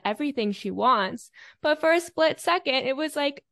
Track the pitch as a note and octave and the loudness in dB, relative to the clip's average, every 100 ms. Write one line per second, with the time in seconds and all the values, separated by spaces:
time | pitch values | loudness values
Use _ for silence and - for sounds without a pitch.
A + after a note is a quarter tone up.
0 | - G#3+ D4 C4+ G#3 G3 G3+ F#3 A#3 A#3 | -6 -4 -4 -2 -4 -4 -6 0 2 4
1 | F#3+ A#3+ - - - _ D#4 D4+ D#4+ E4+ | 0 -4 -14 -20 -20 _ -2 2 4 2
2 | E4+ - D#4+ - - F4+ E4+ C4 B3+ C4+ | 0 0 2 2 0 0 0 -2 0 -2
3 | D#4 D4+ C#4+ C#4+ _ | -4 -2 -4 -4 _